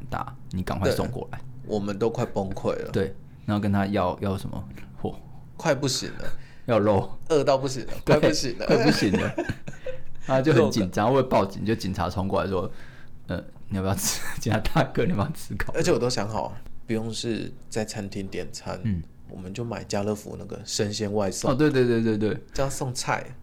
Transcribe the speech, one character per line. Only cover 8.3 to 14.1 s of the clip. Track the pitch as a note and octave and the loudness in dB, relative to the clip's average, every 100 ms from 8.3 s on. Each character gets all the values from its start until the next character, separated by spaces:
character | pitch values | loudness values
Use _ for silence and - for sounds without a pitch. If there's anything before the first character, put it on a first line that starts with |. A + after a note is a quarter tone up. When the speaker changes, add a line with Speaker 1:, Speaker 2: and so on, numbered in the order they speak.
Speaker 2:
行 | - C3 - | 4 0 0
了。 | - | 4
Speaker 1:
快 | D3+ | 6
不 | - | 6
行 | - G#2+ G2 | 4 4 2
了。 | - - - - - - | 0 -2 -4 -4 -8 -8
Speaker 2:
<laughs> | - - - - - | -4 -2 -2 -2 2
Speaker 1:
他 | C3+ | 4
就 | C3+ | 6
很 | C3+ G#2 | 6 6
紧 | A2+ F#2 | 4 2
张， | F#2+ G#2+ | 2 4
会 | C3+ | 4
报 | C3 A#2 F#2+ | 4 4 2
警， | F#2+ | 0
就 | G2 | 0
警 | A2+ G2 | 0 0
察 | F2+ F2 | -2 0
冲 | F#2+ F#2+ | 0 0
过 | F#2+ | 0
来 | F2 | 2
说 | F#2+ F#2 - - - - - - | 0 -2 -4 -8 -10 -12 -10 -6
，“呃， | - - - - | -6 -6 -12 -4
你 | G2 | -2
要 | |
不 | F#2+ | 0
要 | |
吃？ | F#2 - | 0 0